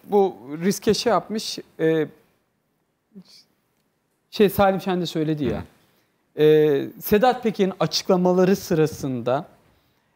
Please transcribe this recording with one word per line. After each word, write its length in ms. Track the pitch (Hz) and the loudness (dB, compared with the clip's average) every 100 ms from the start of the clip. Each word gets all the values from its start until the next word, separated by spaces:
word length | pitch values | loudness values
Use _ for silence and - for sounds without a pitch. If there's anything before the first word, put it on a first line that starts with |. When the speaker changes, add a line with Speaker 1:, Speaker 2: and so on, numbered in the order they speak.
Speaker 1:
bu 320 | - 202 190 98 123 156 | -2 0 0 -2 -16 -6
riske 300 | 185 - 226 | -4 -2 -2
şey 160 | 190 240 | 0 0
yapmış, 460 | 180 - 214 - - - - | 0 -2 -10 -8 -12 -16 -4
e, 280 | 160 160 151 - _ _ _ _ _ _ _ _ _ 202 - - _ _ _ _ _ _ _ _ _ | 0 0 -4 -8 _ _ _ _ _ _ _ _ _ -20 -20 -20 _ _ _ _ _ _ _ _ _
şey, 180 | - 202 | 2 2
Salim 320 | - 196 190 | 4 2 2
Şen 200 | 196 180 | -2 -4
de 40 | 165 | -4
söyledi 400 | 160 156 151 123 | -4 -4 -2 -4
ya, 180 | 98 - _ _ _ _ _ _ - | -6 -10 _ _ _ _ _ _ 2
Speaker 2:
Hı. 60 | |
Speaker 1:
e, 440 | 151 156 151 139 131 - | 4 6 4 0 -4 -10
Sedat 420 | - 208 254 247 | 0 2 2 0
Peker'in 300 | 226 - 190 - | -4 -2 -4 -2
açıklamaları 760 | 156 - - 185 180 180 185 196 | -4 -4 0 2 2 2 2 2
sırasında, 880 | - 160 151 - 143 123 120 139 - _ _ _ _ _ _ | 0 0 0 -2 -8 -6 -2 -4 -6 _ _ _ _ _ _